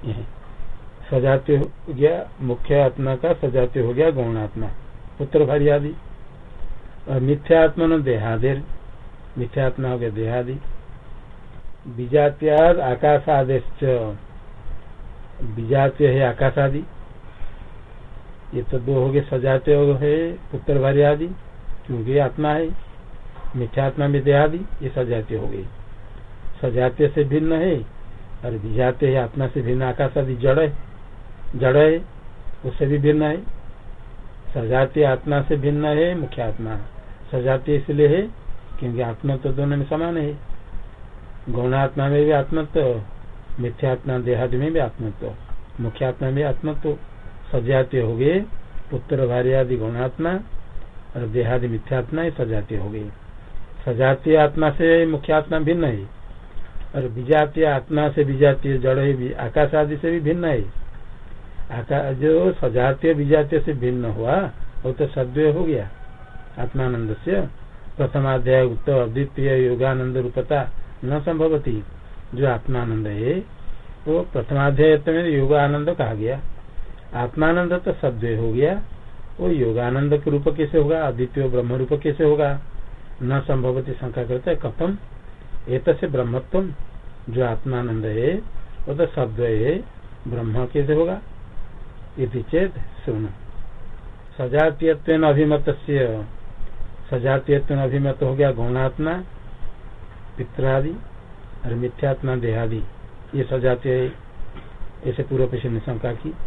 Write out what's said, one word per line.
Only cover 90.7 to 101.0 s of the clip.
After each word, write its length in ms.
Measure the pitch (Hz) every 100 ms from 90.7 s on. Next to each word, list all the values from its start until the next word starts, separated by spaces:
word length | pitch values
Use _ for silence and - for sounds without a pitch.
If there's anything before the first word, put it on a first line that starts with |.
| 143 139
होगा? 260 | 151 170 190 - - - - - - - - - -
इति 240 | 123 120
चेत 300 | 110 160 190 -
शृणु। 500 | - - - 110 107 - - - - - - - - - - -
सजातीयत्वेन 840 | 127 143 160 147 165 151 156 160
अभिमतस्य, 1000 | 156 143 151 147 151 - - 143 123 110 107 - - - - - - - -
सजातीयत्वेन 720 | 131 127 135 131 143 - 139
अभिमत 380 | 135 139 139 135
हो 120 | 131
गया 160 | 135 143
गौणात्मा 640 | 131 117 127 131 - 156 175 180 - - - - - - - - - - -
पित्रादि 520 | - - 131 135 143 175